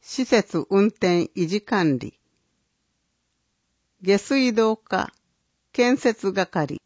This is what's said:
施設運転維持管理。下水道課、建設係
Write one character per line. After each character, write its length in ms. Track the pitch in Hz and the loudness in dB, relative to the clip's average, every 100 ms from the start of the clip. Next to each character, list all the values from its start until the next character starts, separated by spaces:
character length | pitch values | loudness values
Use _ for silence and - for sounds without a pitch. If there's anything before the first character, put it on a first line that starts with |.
施 240 | - - | -14 -6
設 400 | 247 233 - 180 - | 0 2 2 -4 -2
運 180 | 196 208 | 2 2
転 420 | - 185 175 170 | 0 0 0 0
維 140 | - 170 | -4 -4
持 120 | 202 | -4
管 380 | - 208 165 131 | -4 -2 0 -2
理。 200 | 110 _ _ _ _ _ _ _ _ _ _ _ _ _ _ _ _ _ _ _ | -6 _ _ _ _ _ _ _ _ _ _ _ _ _ _ _ _ _ _ _
下 160 | 185 202 | 0 0
水 360 | - 277 254 | 2 0 2
道 240 | 220 220 220 | 2 0 0
課、 320 | _ 185 - _ _ _ _ _ _ | _ -6 -6 _ _ _ _ _ _
建 240 | - 240 247 | 0 2 2
設 360 | 254 220 196 | 0 -2 -4
係 460 | 190 180 180 147 147 | -2 -4 -2 -4 -6